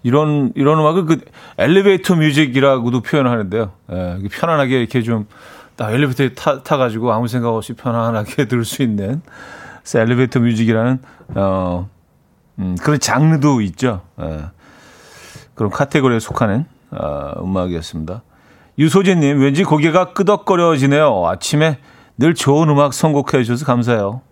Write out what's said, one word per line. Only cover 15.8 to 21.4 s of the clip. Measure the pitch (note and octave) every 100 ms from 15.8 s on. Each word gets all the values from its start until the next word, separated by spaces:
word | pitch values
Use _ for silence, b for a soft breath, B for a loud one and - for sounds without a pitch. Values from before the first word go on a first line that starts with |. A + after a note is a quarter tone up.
| C#3 - C3 A2+
속하는, | - - A2+ G#2+ E3 _ _
어, | - D2+ C#2+ C#2+ E2+
음악이었습니다. | F2+ F#2+ F2+ E2+ D#2+ E2 D#2+ G#2 _ b b b b -
유소진님, | D#3 F#3 F#3+ F3+ C#3+ C#3+
"왠지 | C#3 C#3
고개가 | G3 D3+ D#3+ E3 F3+
끄덕거려지네요. | - F#3+ G3+ - F3+ E3+ D3+ C#3 D3 D3+ G2+ E2+
아침에 | F#2